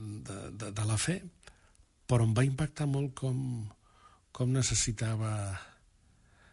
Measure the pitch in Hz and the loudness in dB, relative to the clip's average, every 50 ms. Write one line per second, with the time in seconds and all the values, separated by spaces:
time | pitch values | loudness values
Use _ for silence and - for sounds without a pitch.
0 | 110 104 104 107 - 107 98 98 - - 104 104 110 104 101 104 107 107 110 107 | -10 -8 -10 -10 -10 -10 -10 -10 -10 -10 -10 -8 -8 -6 -2 0 2 2 2 2
1 | - - 175 196 - 180 - _ - - - _ - - _ - - _ _ _ | 2 0 -2 -2 -4 -10 -16 _ -20 -20 -20 _ -20 -20 _ -20 -20 _ _ _
2 | _ - 127 117 113 110 110 117 131 139 131 135 151 151 - - 151 143 135 139 | _ 2 4 4 6 6 4 4 4 4 2 2 0 -2 -2 0 0 2 2 2
3 | 143 139 131 - - 131 127 131 135 127 123 113 107 101 - _ _ _ _ - | 0 -2 -2 -4 -2 -2 -2 -2 -2 -2 -4 -4 -6 -8 -12 _ _ _ _ -20
4 | - - - - _ _ - - 127 123 131 135 120 - 117 107 - - 110 - | -20 -20 -20 -20 _ _ -4 0 0 2 4 2 2 2 2 2 2 0 0 -2
5 | 117 113 113 107 110 110 107 104 101 98 98 95 - - - - _ _ _ _ | -2 -2 0 0 0 -2 -2 -2 -4 -4 -6 -8 -10 -14 -20 -20 _ _ _ _
6 | _ _ _ _ _ _ _ - - - | _ _ _ _ _ _ _ -20 -20 -20